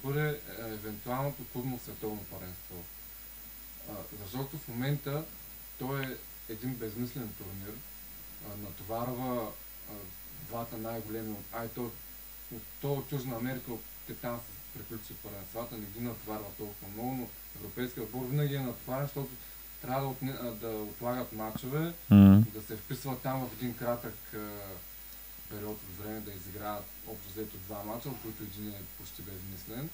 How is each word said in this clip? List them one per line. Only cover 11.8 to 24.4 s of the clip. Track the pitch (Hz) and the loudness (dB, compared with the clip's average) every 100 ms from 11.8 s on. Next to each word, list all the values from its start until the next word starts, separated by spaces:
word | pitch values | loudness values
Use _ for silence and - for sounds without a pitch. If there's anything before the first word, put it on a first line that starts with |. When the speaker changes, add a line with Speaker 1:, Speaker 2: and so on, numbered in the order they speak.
| 117 - - - - - - | -4 -4 -12 -14 -12 -12 -10
Speaker 1:
от, | 110 - - | -8 -10 -4
то | 143 | 2
от | 139 127 | 2 0
Южна | 143 127 113 | -2 0 0
Америка, | 127 123 120 | 0 0 -4
от, | 113 - - - | -6 -6 -12 -10
те | |
там | 110 123 120 | -4 -2 -2
се | - - - 117 | -6 -12 -10 -10
приключи | 98 113 - - | -8 -8 -8 -10
първенствата, | 110 98 92 113 117 | -10 -10 -6 -6 -4
не | 117 101 | -4 -6
ги | 113 | -2
натоварва | 120 110 - 107 101 - | -2 -2 -4 -4 -4 -6
толкова | 104 101 98 | -6 -6 -8
много, | 104 123 131 | -2 0 0
но | 113 - - 95 | -2 -8 -12 -10
европейския | 101 104 123 117 | -6 -2 -2 -2
отбор | 107 127 123 | -4 -2 2
винаги | 147 143 | 4 4
е | 139 | 4
натоварен, | 127 120 - 131 143 | 0 -2 -2 0 0
защото | 143 131 - - - - - | -2 -4 -6 -14 -14 -14 -10
трябва | 123 131 | 0 2
да | 139 | 2
отне-, | 123 127 131 | 0 -2 0
а, | 123 | -2
да | 107 113 | -2 -2
отлагат | 110 104 - 120 123 123 | -2 -2 -2 0 0 0
мачове, | 107 110 110 127 147 165 170 - | -2 -4 -2 0 2 2 -2 12
Speaker 2:
Мгм. | 104 98 101 110 | 12 12 12 12
Speaker 1:
да | 110 - | 4 -6
се | 110 | -8
вписват | - 139 139 127 | -4 -4 -2 -2
там | 131 131 | 0 0
в | 120 | -2
един | 110 123 | -2 -2
кратък, | 113 120 120 117 101 - | 0 0 0 -2 -8 -8
а, | 107 | -6